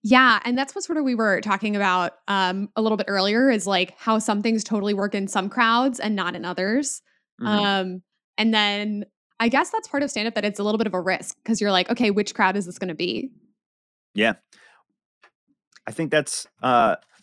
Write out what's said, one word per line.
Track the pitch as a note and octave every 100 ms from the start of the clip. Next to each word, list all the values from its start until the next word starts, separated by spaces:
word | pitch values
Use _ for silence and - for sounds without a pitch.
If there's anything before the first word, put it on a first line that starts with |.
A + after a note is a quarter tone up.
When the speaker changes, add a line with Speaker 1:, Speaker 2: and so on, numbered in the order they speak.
Speaker 1:
Yeah, | G#3 B3+ B3+ G#3+ A#3
and | B3
that's | C4+
what | G4+
sort | F4 D#4
of |
we | C4+ A#3
were | A3 F#3+
talking | G#3 G3 G#3+ G3+
about, | G3 F3+ F3 - -
um, | G3 F#3 F#3+ G3+ -
a |
little | A3 G#3+
bit | -
earlier | G3 G3 A3 C4+
is, | A3 F3+
like, | G3 F#3 -
how | - A3
some | A3 G#3
things | A3+ A3+
totally | - G#3 G3+ G3+
work | G3
in | G#3 G3
some | G#3 F#3+
crowds | B3 A3+ A#3 C4+ A#3+
and | G#3+ G3+
not | F3 F3+
in |
others. | F3 F3+ F#3+ A#3+ C#4+ - _ _ _ _
Speaker 2:
Mm-hmm. | A#3
Speaker 1:
Um, | G#3 G3+ G3 F#3 F#3 _ _ _ -
and | A3+
then | A3 G#3 G3+ G#3 G#3 G#3 _ _ _
I | A#3
guess | C4 F4+
that's | A4+ G#4+
part | C#4+
of | C#4+
stand-up, | G#3+ A3 A3
that | G#3
it's | G3+
a |
little | G#3 G#3+
bit | G#3+
of |
a | F#3
risk | F3 F#3 - -
'cause | - A3+
you're | G#3
like, | F#3 F3+
"Okay, | A#3+ A3+
which | G3+ G3+ -
crowd | F#3+ G3+
is | F3
this | -
gonna | F#3 D#3
be?" | - - C4+ _ _ _ _ _ _ _ _ G2+
Speaker 2:
Yeah. | A2 G2+ _ _ _ _ _ _ _ _ - _ _ _ _ _ -
I |
think | A2 D#3+
that's, | D#3 C#3 - - _
uh, | B2+ A#2+ A2+ F2 _ _